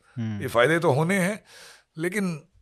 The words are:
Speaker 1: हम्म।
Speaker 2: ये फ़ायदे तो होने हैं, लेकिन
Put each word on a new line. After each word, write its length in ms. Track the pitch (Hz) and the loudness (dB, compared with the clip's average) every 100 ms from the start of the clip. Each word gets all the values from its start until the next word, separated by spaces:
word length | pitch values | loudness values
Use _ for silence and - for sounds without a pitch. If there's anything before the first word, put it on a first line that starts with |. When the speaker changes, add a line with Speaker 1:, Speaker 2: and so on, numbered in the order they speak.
| _ - | _ -8
Speaker 1:
हम्म। 240 | 113 104 | -6 -6
Speaker 2:
ये 60 | 131 | -2
फ़ायदे 320 | 110 123 165 | 2 4 4
तो 120 | 160 | 2
होने 280 | 135 165 196 | 2 2 0
हैं, 240 | 175 214 - - - - _ - | 0 -4 -12 -20 -20 -20 _ -8
लेकिन 460 | 175 208 190 156 - _ | -4 -2 -4 -4 -12 _